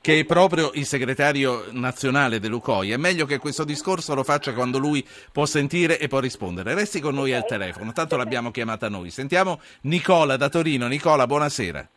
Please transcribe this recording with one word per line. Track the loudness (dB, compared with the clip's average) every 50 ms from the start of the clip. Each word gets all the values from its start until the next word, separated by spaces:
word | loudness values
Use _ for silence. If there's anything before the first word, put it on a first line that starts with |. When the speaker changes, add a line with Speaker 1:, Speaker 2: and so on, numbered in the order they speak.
Speaker 1:
che | _ 4 4 4
è | 4
proprio | 4 6 6 6 6 6 2 0 0 0
il | -4 -4
segretario | -2 -2 -2 -2 -2 0 2 2 2 2 2 2 0 0 -2 -6 -8 -8
nazionale | -4 -4 -4 -4 -2 -2 0 2 4 2 2 2 0
dell'UCOI, | -2 -2 -4 -4 -2 0 0 0 0 0 -2
è |
meglio | 0 0 0 0 0 0
che | -2 -2 -4
questo | -4 -6 -4 -4 -4
discorso | -4 -4 -6 -2 -4 -4 -4 -2 -4 -2
lo | -2 0
faccia | 0 0 0 0 -4 -4
quando | -2 -2 -2 0 0
lui | 0 0 0 0 -2 -4 -14 -20 -20 -8 -2
può | 0 0
sentire | 2 2 0 0 2 2 2 4 4 2 2
e | 0
può | -2 0 0
rispondere. | -2 -2 -4 -4 -8 -6 -6 -6 -4 -4 -2
Resti | -2 -2 -2 -4 -4
con | -4 -2 -2
noi | 0 0 0 0
al | -2 -2
Speaker 2:
Ok. | -2
Speaker 1:
telefono, | -4 -4 -4 -6 -8 -8 -10 -8 -4
tanto | -4 -2 -2 0
l'abbiamo | -2 -2 -2 -2 -4 -4 -4 -6
chiamata | -4 -4 -4 -4 -4 -4 -6
noi. | -6 -6 -8 -10
Sentiamo | -10 -10 -6 0 2 2 2 2 0 -6 -8 -20 -20 -10 _
Nicola | -2 0 0 4 4 6 6 6 4 2
da | 2 0 0
Torino. | 2 2 2 2 2 0 0
Nicola, | -2 -2 0 2 4 4 4 4
buonasera. | 4 2 2 0 0 -2 -2 -4 -4 -4 -8 -12 -14 _